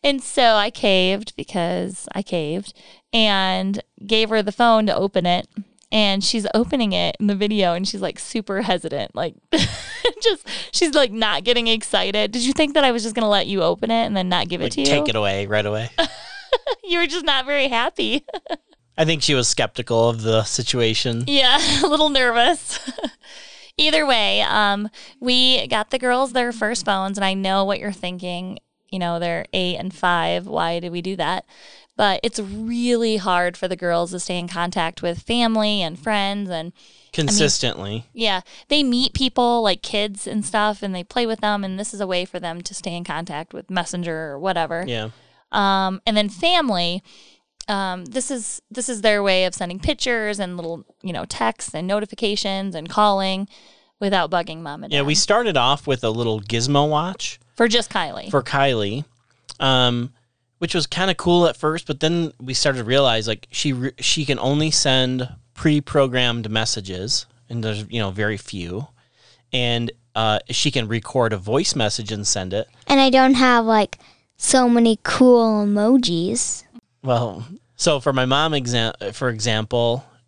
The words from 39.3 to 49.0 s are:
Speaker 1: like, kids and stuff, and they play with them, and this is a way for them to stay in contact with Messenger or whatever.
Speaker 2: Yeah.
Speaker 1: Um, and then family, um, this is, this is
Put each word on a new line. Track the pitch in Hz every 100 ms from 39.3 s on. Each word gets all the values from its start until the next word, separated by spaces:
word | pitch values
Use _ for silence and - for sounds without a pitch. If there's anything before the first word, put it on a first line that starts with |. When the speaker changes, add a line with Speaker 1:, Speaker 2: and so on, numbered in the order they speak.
| - 240 240
Speaker 1:
like, | 214 180
kids | - 208 208 196 -
and | 214 208
stuff, | 214 214 208
and | 202 185
they |
play | 175 - 240
with | 220
them, | 208 208
and | 196 190
this | 208
is | 202
a | 196
way | 180 180
for | 180
them | 170 170
to | 175
stay | 196 - 175
in | 175
contact | 156 175 151 165
with | - -
Messenger | 185 170 175 170 160 160
or | 139
whatever. | 185 175 156 165 175
Speaker 2:
Yeah. | 117 110 - _ _ _
Speaker 1:
Um, | - 196 196 190 190 -
and | 214
then | 208
family, | 240 330 349 285 185 170 180 _ - - _ _ _ -
um, | 202 190 180 170
this | 262 254
is, | 262 214 - _
this | 226 254
is | 226